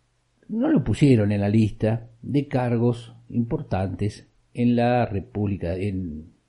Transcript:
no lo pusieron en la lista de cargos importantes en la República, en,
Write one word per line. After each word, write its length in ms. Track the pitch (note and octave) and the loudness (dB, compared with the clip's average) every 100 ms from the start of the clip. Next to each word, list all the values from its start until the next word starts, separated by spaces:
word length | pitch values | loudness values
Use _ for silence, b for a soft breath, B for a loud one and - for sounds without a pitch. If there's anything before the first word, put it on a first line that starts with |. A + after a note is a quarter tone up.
| _ _ _ _ - | _ _ _ _ -8
no 220 | A3 D4+ | -2 2
lo 140 | C4 | 2
pusieron 480 | A2+ G#2 C#3+ A#2 G2+ | 2 2 4 4 4
en 100 | G#2 | 2
la 80 | G2+ | 2
lista 600 | A2+ G#2+ - A2 A2+ - - | 2 2 0 -2 -2 -6 -16
de 260 | - C#3+ C#3 | -4 -4 -2
cargos 680 | C3 B2 A#2 A#2+ A#2 - - - | -2 0 0 0 -2 -8 -20 -8
importantes 1000 | A#2+ A#2 D#3 B2+ F#2 F#2+ F#2+ G#2 - - _ _ | -4 -2 -4 -4 -2 -2 -2 -4 -6 -18 _ _
en 220 | - A#2+ A#2+ | -2 2 2
la 300 | A#2+ B2 A2+ | 2 2 0
República, 720 | G2 - G2+ G2+ F#2+ E2+ F#2 | -2 -6 -4 -2 -2 -4 -2
en, 560 | G2+ F#2 F2 D2+ D#2+ _ | -2 -4 -6 -8 -14 _